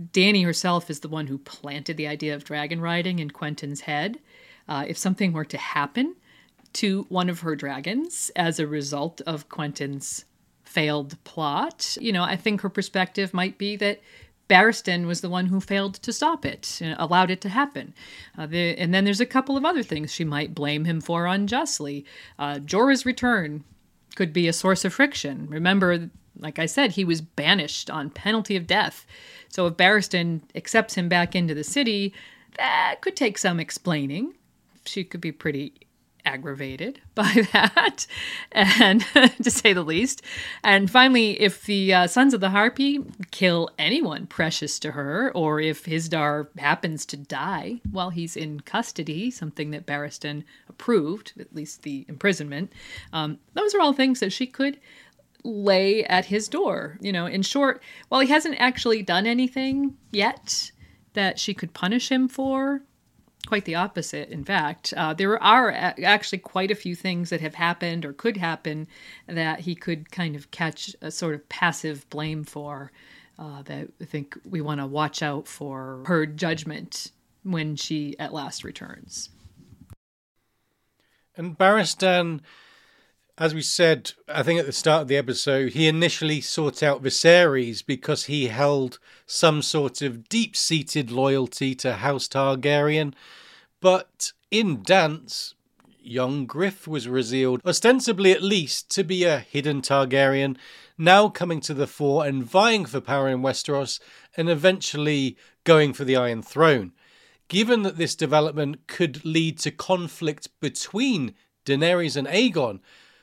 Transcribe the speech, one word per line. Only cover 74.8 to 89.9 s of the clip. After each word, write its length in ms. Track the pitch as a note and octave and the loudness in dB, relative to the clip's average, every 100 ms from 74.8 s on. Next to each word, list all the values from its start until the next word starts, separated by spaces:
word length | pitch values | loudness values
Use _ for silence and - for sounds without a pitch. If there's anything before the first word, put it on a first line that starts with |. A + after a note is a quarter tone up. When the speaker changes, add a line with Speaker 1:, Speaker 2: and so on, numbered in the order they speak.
| C#3 | -4
Speaker 1:
watch 360 | C#3+ D3+ - | -2 -4 -2
out 260 | D3+ C#3+ - | -6 -6 -10
for 560 | - D3 C3+ C3 C3 C3 | -14 -12 -12 -12 -10 -2
her 180 | E3+ | 0
judgment 840 | D#3 D3+ F3 D#3+ D#3+ D3+ E3+ - - _ _ _ | 0 -4 -4 -4 -6 -12 -12 -14 -14 _ _ _
when 320 | G3 E3+ D#3 | -6 -4 -4
she 420 | D3 - D#3 D3 C#3 | -6 -6 -6 -6 -8
at 140 | D#3 | -10
last 300 | D#3 C3 - | -8 -10 -10
returns. 640 | - - - - - - - - - _ - - - - _ _ _ _ _ _ _ _ _ _ _ _ _ - | -14 -14 -16 -18 -16 -14 -14 -18 -20 _ -20 -20 -20 -20 _ _ _ _ _ _ _ _ _ _ _ _ _ -12
Speaker 2:
And 220 | F3 D#3 | -8 2
Barristan, 800 | F#3+ G#3+ E3 - F#3+ F3+ E3+ D#3 - - _ _ _ _ _ _ _ - | 4 6 2 2 2 4 2 -4 -10 -20 _ _ _ _ _ _ _ -2
as 160 | D#3+ | 0
we 80 | D#3 | 0
said, 500 | C#3 - E3 D3 - - - | -4 4 4 4 -2 -14 -8
I 140 | D3+ | -4
think 180 | C3 E3+ | 0 0
at 60 | C#3+ | 0
the 60 | |
start 300 | - D#3+ D#3+ | 0 4 4
of 60 | C3+ | 4
the 80 | C#3 | 0
episode, 560 | B2+ B2 - C3+ C3 | 0 -2 0 0 0
he 160 | D3 D#3+ | 2 2
initially 520 | D#3+ E3+ - D#3 D3+ | 4 0 0 -2 -2
sought 420 | - - D3+ - | -4 -2 -2 0
out 200 | D3+ C3+ | 0 2
Viserys 840 | C3 - E3 F3 E3+ C3+ A#2 G#2+ | 0 4 8 10 8 4 -2 -6
because 420 | - B2+ - D3 - | -6 -6 -2 -4 -2
he 200 | D3 B2 | -2 -2
held 520 | A2 C#3+ C#3+ B2+ - _ - - | 0 2 2 -2 -6 _ -20 -8
some 360 | - E3 D3+ | 4 4 4
sort 380 | C#3 D#3 C#3 | 0 0 -2